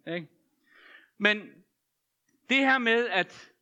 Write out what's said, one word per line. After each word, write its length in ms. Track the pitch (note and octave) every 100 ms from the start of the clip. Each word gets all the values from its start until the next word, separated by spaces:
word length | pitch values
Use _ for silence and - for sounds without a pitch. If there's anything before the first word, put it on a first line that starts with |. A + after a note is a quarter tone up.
| -
ikke? 220 | F3 D3+ _ _ _ _ _ - - _ _
Men 320 | G#3 G#3 - - _ _ _ _ _ _ _ _ -
det 100 | C4+
her 200 | C4+ C4
med 300 | A#3 A#3 A#3+
at 440 | F#3 F3 - - _